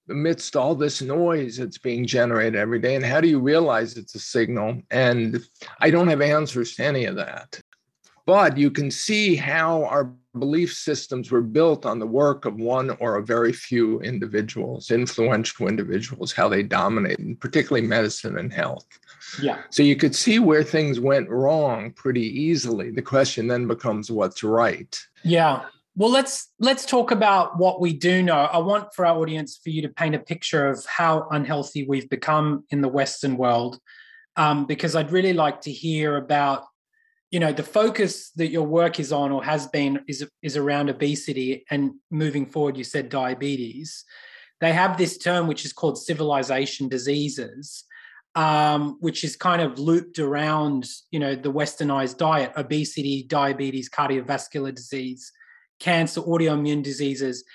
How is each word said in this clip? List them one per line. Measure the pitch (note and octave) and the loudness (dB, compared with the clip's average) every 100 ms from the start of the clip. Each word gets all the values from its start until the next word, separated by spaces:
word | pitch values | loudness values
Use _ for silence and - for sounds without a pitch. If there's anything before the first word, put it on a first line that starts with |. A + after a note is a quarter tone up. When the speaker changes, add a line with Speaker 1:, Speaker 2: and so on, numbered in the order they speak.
| - | -10
Speaker 1:
amidst | C#3+ D#3 E3 - C#3+ | -4 -2 -2 -2 0
all | C3 D3+ | 0 2
this | D3 - | -2 -4
noise | C3 D3 F3 D#3+ B2+ A#2 | -4 0 0 0 -4 -6
that's | B2 - | -10 -6
being | C3 A#2+ A#2 | -6 -2 0
generated | B2 A#2+ A2+ A2 G#2+ | 2 2 2 2 0
every | G#2+ A#2 | 0 0
day? | B2 C3+ | 0 0
And | B2 | 0
how | C#3+ | 2
do | E3 | 4
you | C#3+ | 4
realize | B2+ D#3+ D#3+ A2+ A2+ A2+ | 4 4 4 2 -2 -8
it's | G2 - | -14 -14
a | |
signal? | - B2 A2+ A#2+ G#2+ B2 - | -4 0 0 0 -4 -6 -4
And | B2 B2+ A#2+ A2+ A#2+ - _ - - | 2 2 2 0 -2 -8 _ -16 0
I | D#3 | 4
don't | E3+ F3 | 4 4
have | C#3+ | 4
answers | C#3+ D3+ D3+ B2 A#2 - | 4 2 0 -4 -6 -2
to | |
any | C3+ C3+ G#2+ | -2 0 -2
of | G2 | -4
that. | E2 - - - - _ _ _ _ _ - | -8 -10 -16 -20 -20 _ _ _ _ _ 4
But | G3 E3+ C3+ | 6 6 6
you | C#3+ | 2
can | C#3 C#3+ | 2 -4
see | - - G#3+ G#3 D3+ | -4 0 2 4 2
how | C#3 D#3+ D#3+ E3 D3 | 0 0 2 0 0
our | C#3+ B2+ B2+ _ A#2+ | 0 -2 -6 _ -4
belief | C#3 D#3+ E3+ | 0 0 0
systems | - - C#3+ - B2+ - | -4 -4 -4 -4 -8 0
were | B2 | 0
built | A#2 A2 E3 D3+ A#2 | 2 4 4 4 -2
on | A2+ | -4
the | A2 | -2
work | B2 D3 C#3 | 2 2 2
of | B2 G#2+ | -4 -4
one | A2+ C3 C3 - | -2 0 -2 -4
or | A#2 G#2 | -2 -2
a | A2 | 0
very | A#2 A#2 | 2 2
few | A#2+ - A#2+ A2 A2 | 0 -2 0 2 0
individuals, | G#2 A2+ A2 G#2+ G#2+ A2+ A#2+ - - | -4 -6 -4 -4 -4 -6 -8 -8 -2
influential | A#2 B2 - A#2 A2 A2 - G2 | 0 0 0 2 2 -2 -4 -2
individuals, | A2 - F#2+ A#2+ B2+ C3 | -2 -2 -4 -4 -10 -8
how | - G#2 | 0 2
they | G2 | 2
dominate, | G2+ F#2 F#2 A2 G2 - | 0 0 0 0 -2 -2
and | - - | -6 -8
particularly | - D3+ - B2+ A2+ | -2 0 0 0 0
medicine | A2+ G#2+ - A#2 - | 0 0 -4 -8 -6
and | - | -6
health. | - - C2 _ _ _ - - - | -4 -6 -6 _ _ _ -20 -16 -6
Speaker 2:
Yeah. | C#3 - - | -6 -6 -6
Speaker 1:
So | - | 4
you | C#3+ C3+ | 4 6
could | D3+ | 2
see | - - A3 | 2 4 6
where | G3 D3+ | 6 4
things | D3+ D#3 D3+ A#2+ | 4 0 0 0
went | C3+ C#3 - | 2 2 2
wrong | B2 C#3 D#3 C#3+ A2+ A2 | 0 2 4 2 -2 -6
pretty | - C3 A#2+ A2+ | -6 -2 0 0
easily. | A2+ D#3 D#3+ B2 A2 F2+ | -2 0 0 0 -4 -4
The | B2+ | -6
question | - C3+ C3+ - A2+ | 0 2 2 0 -2
then | B2 A#2+ | -2 -2
becomes | A2+ B2 G#2+ G#2 | -2 -2 -4 -4
what's | A2 F#2+ - | -2 -2 -2
right. | G#2+ A2+ A2+ - - - - _ | 0 2 2 0 -10 -14 -16 _
Speaker 2:
Yeah. | E3 E3+ D#3+ C3 - _ _ F#3+ | 2 4 4 2 -6 _ _ 0
Well, | A3 | 2
let's, | C4+ C4+ - - - | 4 0 -4 -10 -2
let's | A#3+ C4 - | 2 2 2
talk | B3+ A#3 | 2 2
about | A3 G#3+ G3 E3+ E3+ | 4 6 6 4 4
what | F#3 F3+ | 2 4
we | F3 | 0
do | D3 E3+ F#3 | 2 2 4
know. | F3+ D#3 | 4 4
I | C#3+ E3+ | 4 2
want | E3+ G#3 G3+ | 2 0 -2
for | - E3+ | 0 2
our | D#3+ | 4
audience | D#3+ D#3 D3 - | 0 -4 -8 -10
for | D#3+ | -8
you | D#3 | -6
to | D3+ | -6
paint | - D#3+ D3+ | -2 -2 -2
a | |
picture | - E3 - D#3 C#3 | -4 -8 -2 0 2
of | B2 - | 0 -4
how | - E3 D#3+ D#3 | 0 2 2 0
unhealthy | D3+ C#3 D3 C#3+ D3+ C3+ | -4 -2 -4 -4 -6 -2
we've | C3+ - | -2 -2
become | C3 - D#3 D3+ C#3+ - | -6 0 2 2 -2 -2
in | C#3+ | 0
the | C3+ | 0
Western | C#3 C3 - C#3 B2+ | 0 -2 -2 -2 0
world, | B2 A#2+ A#2+ - _ - - - _ - | 2 2 0 -8 _ -20 -20 -20 _ 0
um, | D3+ D3 C#3 | 2 2 0
because | D3+ E3 D#3+ | -2 0 0
I'd | D3 | 0
really | F3+ F#3+ | 2 2
like | E3+ D3+ C3+ | 2 2 0
to | D3+ | -10
hear | B2+ D#3+ D#3 D3+ C#3+ | -8 -4 -2 0 -2
about, | C3+ D3 C#3+ C3+ - _ _ _ _ _ - | 0 2 2 0 -6 _ _ _ _ _ -6
you | F3 | 0
know, | D#3+ | 0
the | D3 | 0
focus | D3 G#3 A3 A3 F#3 - - E3 | 0 2 2 2 -2 -2 -12 -4
that | D#3+ | -2
your | E3 | 0
work | D3+ E3 E3+ E3+ | 0 2 2 0
is | C#3 | -2
on | D3 C#3 | 0 0
or | C#3 | -2
has | B2 D3+ C#3+ | -2 -2 -2
been | D3+ C#3+ C#3 - | -2 0 -2 -6
is, | C3+ D3 _ | -10 -10 _
is | D#3+ C#3+ | -6 -2
around | C#3+ C#3+ C#3+ | 0 0 -2
obesity, | - D3 C#3+ - C3 B2+ C3 - | 0 -2 -2 -4 -4 -4 -4 -4
and | C#3+ C#3 C3+ - | -2 -2 -4 -8
moving | D#3 D#3 C#3+ C3+ | -2 -2 -2 -4
forward, | D#3+ D3 C3+ | -2 -2 -2
you | B2 | -6
said | D3 B2+ | -6 -4
diabetes. | C#3 B2+ B2+ C#3 C3+ A#2 B2+ D#3 - - - - - - - | -4 -4 -4 -4 -4 -6 -10 -14 -16 -20 -20 -20 -20 -20 -2
They | E3 | 0
have | E3 F#3 F3 | 4 2 2
this | F3 - | -2 -2
term | F3 F3+ E3 | -2 0 0
which | D3 - | -4 -8
is | |
called | - D#3+ D3 | -4 -4 -4
civilization | - D#3 D3+ C#3 B2+ C3+ C3+ - C3+ | -6 -4 0 0 0 -2 -2 -4 -6
diseases, | B2+ B2+ D3 D3 C3 A2+ B2+ D3 - - - - - _ E3 | -4 -2 -2 -2 -6 -10 -12 -18 -18 -20 -20 -20 -20 _ 0
um, | D#3 D3+ D3+ D3 D3 - | 2 4 4 2 -2 -4
which | E3 - D#3 | -6 -4 -8
is | - | -2
kind | F3+ E3+ | 0 2
of | D#3 B2+ | 0 -2
looped | D3 E3+ F3 - | 2 2 0 -4
around, | C#3+ C#3+ D3+ D#3 D3 C3+ B2 - - | -2 0 0 0 0 -2 -6 -14 -8
you | D#3 | -4
know, | C#3 C3 | -2 -2
the | C#3 | -4
westernized | C#3+ C#3+ - D3+ C#3 B2+ B2+ | -2 -4 -2 -2 0 -2 -2
diet, | D#3+ D#3 B2+ D#3 | 0 2 0 -4
obesity, | B2+ D3+ D3 - C#3+ C#3 | -4 -2 -4 -6 -4 -4
diabetes, | C3 D3+ C#3 C#3 C#3 C3 B2+ | -2 0 0 0 -4 -6 -8
cardiovascular | - C#3+ C3+ B2 C#3 - D3 C3+ | -4 -2 -2 -2 -6 -6 -6 -6
disease, | B2+ B2 C3+ B2+ B2+ - _ _ - _ _ | -8 -10 -8 -8 -10 -16 _ _ -20 _ _
cancer, | F3+ E3+ D#3+ F3 | 0 2 2 -2
autoimmune | E3+ E3 D#3+ D3 D3 D3 | 0 2 2 2 0 -2
diseases. | C#3 C3+ C#3+ C3 C3+ B2+ - | -4 -4 -4 -2 -4 -6 -14